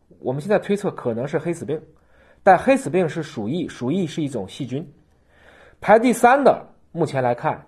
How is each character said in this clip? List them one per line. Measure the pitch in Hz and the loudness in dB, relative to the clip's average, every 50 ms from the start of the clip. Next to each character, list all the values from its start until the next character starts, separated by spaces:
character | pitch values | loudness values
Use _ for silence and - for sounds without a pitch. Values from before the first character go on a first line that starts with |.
| _ _ - _ | _ _ -20 _
我 | - 117 127 | -8 -6 -6
们 | 143 | -6
现 | 143 196 | -4 -2
在 | 208 180 | -2 -2
推 | - - 202 | 0 -2 -4
测 | 196 - 175 | -4 -4 -6
可 | 143 - - 123 113 | -8 -4 -6 -6 -4
能 | 113 123 | -4 -6
是 | 143 - 151 | -4 -6 -4
黑 | 147 175 170 | -4 -4 -6
死 | - 123 | -6 -6
病， | 104 151 156 - _ _ _ _ _ _ _ _ _ _ _ _ | -8 -8 -8 -8 _ _ _ _ _ _ _ _ _ _ _ _
但 | 202 185 165 | 6 6 6
黑 | - 247 269 | 6 2 2
死 | 262 - - | 2 0 -2
病 | 143 185 185 156 | -2 0 0 0
是 | 147 165 151 | -2 -6 -10
鼠 | - - - 104 104 | -8 -8 -8 -6 -6
疫， | 147 180 151 - | -4 -6 -6 -8
鼠 | - - 123 123 | -8 -8 -6 -4
疫 | 156 196 190 | -2 -2 -2
是 | 143 - - | -4 -4 -6
一 | 156 135 | -6 -4
种 | 131 117 95 95 | -4 -8 -8 -10
细 | - - 151 | -10 -12 -10
菌。 | 117 123 139 175 - - _ _ _ _ _ _ _ _ _ _ - _ _ - - _ _ | -8 -8 -8 -8 -10 -18 _ _ _ _ _ _ _ _ _ _ -20 _ _ -20 -20 _ _
排 | - - 202 226 | 2 4 4 6
第 | 226 262 | 6 4
三 | 226 - - 240 254 285 277 | 2 4 6 6 6 6 6
的， | 233 139 - - - _ _ _ _ | 4 4 2 -2 -16 _ _ _ _
目 | _ 165 165 | _ -2 -2
前 | 139 - 135 127 | -2 0 0 0
来 | 120 123 | 0 -2
看， | - - 156 - - - | 0 -2 -4 -4 -4 -10